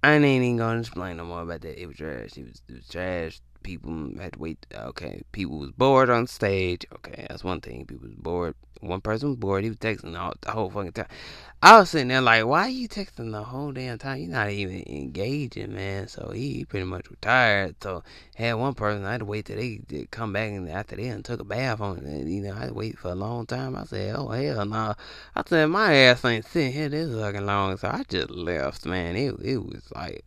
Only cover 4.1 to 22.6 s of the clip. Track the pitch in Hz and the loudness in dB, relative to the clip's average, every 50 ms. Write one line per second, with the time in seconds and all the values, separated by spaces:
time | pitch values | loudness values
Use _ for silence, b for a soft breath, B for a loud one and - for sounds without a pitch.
4.1 | 50 - - 87 - - - 82 80 - - _ - 52 55 62 - - - 67 | -8 -10 -12 -12 -12 -10 -10 -10 -10 -10 -14 _ -14 -12 -12 -12 -12 -12 -12 -12
5.1 | 50 50 - - - - 95 67 69 76 71 67 - - 123 135 135 131 131 123 | -12 -12 -14 -14 -6 -6 -4 -4 -4 -6 -8 -10 0 2 4 6 8 8 8 8
6.1 | 123 117 120 123 - - - 101 98 95 92 90 90 85 - - - - - - | 6 4 2 0 -2 -2 0 2 2 2 2 0 -2 -4 -6 -14 -18 -18 -16 -16
7.1 | - - - - - - - 90 92 78 - - 60 62 - - - 65 - 55 | -14 -14 -14 -12 -12 -8 -6 -6 -6 -6 -8 -12 -14 -14 -14 -14 -14 -14 -14 -16
8.1 | 55 - - 80 85 87 87 82 - - - _ - - - 85 87 95 - 107 | -16 -10 -8 -4 -4 -2 -4 -4 -6 -10 -16 _ -20 -16 -8 -6 -6 -4 -2 -2
9.1 | 110 113 139 147 135 120 110 98 98 98 101 113 110 101 - 110 107 - - 87 | -2 -2 -2 -2 -4 -2 -2 0 0 0 0 -2 -6 -4 -4 -4 -4 -4 -8 -12
10.1 | 82 85 90 90 - - - - 104 110 107 92 98 104 98 87 - 117 - B | -10 -8 -8 -8 -8 -8 -8 -6 -4 -2 -4 -4 -4 -6 -8 -6 -6 -8 -10 B
11.1 | B B B B B B B B B - - 175 220 226 190 170 - 160 131 123 | B B B B B B B B B 8 12 12 12 12 12 8 4 0 2 4
12.1 | 127 131 131 120 113 113 110 117 139 165 196 254 262 262 247 220 - 202 196 - | 4 4 6 8 6 6 6 4 4 2 2 0 -2 -6 -6 -8 -6 -8 -8 -8
13.1 | - - 120 113 110 104 107 117 127 131 143 147 135 131 127 127 120 110 - 139 | -8 -10 -8 -8 -6 -8 -8 -8 -8 -8 -8 -8 -8 -8 -8 -8 -8 -8 -6 -8
14.1 | 135 131 160 170 160 127 107 104 101 101 101 92 92 98 - - 65 73 69 65 | -6 -6 -8 -6 -2 -2 -2 -2 -2 -4 -4 -4 -6 -8 -10 -10 -8 -8 -8 -8
15.1 | - 90 98 113 139 147 147 117 - - 101 101 104 98 98 98 98 98 98 - | -6 -4 -4 -2 -2 -4 -4 -6 -6 -8 -10 -8 -8 -8 -6 -6 -6 -6 -8 -10
16.1 | - - - - 98 104 127 143 - - - - - 101 92 90 92 92 - - | -12 -12 -10 -10 -8 -6 -6 -6 -6 -6 -8 -6 -6 -4 -4 -4 -6 -8 -10 -14
17.1 | - _ - - 120 127 127 113 104 101 98 87 76 _ - 104 92 85 - B | -16 _ 0 4 4 6 6 6 4 4 2 -2 -6 _ -8 -8 -8 -8 -10 B
18.1 | B B B B B - 113 117 117 110 123 139 131 - 110 104 104 104 98 95 | B B B B B -4 -2 -2 -2 0 -2 -2 -2 -2 -2 -2 -2 -2 -4 -6
19.1 | 113 123 117 101 104 107 104 - 101 101 117 127 110 - - - - 73 58 - | -6 -6 -6 -6 -6 -6 -6 -8 -8 -6 -6 -6 -8 -10 -12 -10 -10 -10 -10 -10
20.1 | - 113 113 110 95 101 110 107 104 98 92 85 78 95 107 - - - 107 127 | -10 -8 -6 -4 -2 -2 -2 -2 -4 -6 -6 -6 -6 -8 -8 -8 -8 -8 -8 -8
21.1 | 117 104 - - - - - 101 101 113 131 131 113 110 107 101 92 - - 71 | -8 -8 -8 -8 -8 -8 -6 -6 -4 -2 -2 -2 -2 -2 -4 -6 -6 -6 -8 -8
22.1 | 73 73 67 78 87 101 98 101 98 107 | -6 -6 -4 -4 -4 -4 -4 -6 -6 -6